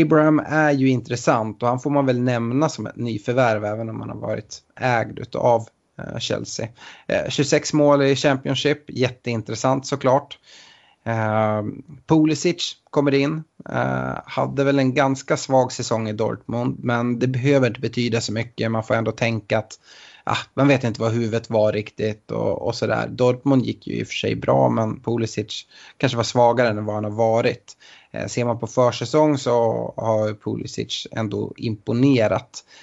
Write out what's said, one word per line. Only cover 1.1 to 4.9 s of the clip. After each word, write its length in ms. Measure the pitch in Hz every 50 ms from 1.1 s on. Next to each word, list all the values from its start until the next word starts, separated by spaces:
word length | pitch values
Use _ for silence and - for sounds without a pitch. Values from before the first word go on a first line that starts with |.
| 123 120 - - 143 117 110 110 104 - 120
och 60 | 120
han 100 | 123 127
får 100 | - 151
man 160 | 143 143 139
väl 160 | 131 127 123
nämna 480 | 123 127 123 117 117 117 120 135 156 156
som 180 | - - 107 110
ett 80 | -
nyförvärv, 680 | - 120 120 110 101 - - 123 127 127 117 110 104 104
även 240 | 104 107 113 117 113
om 100 | 110 113
han 100 | 110 113
har 80 | 113 110
varit 440 | 117 110 110 110 - - - - - _ _ -
ägd 400 | 123 127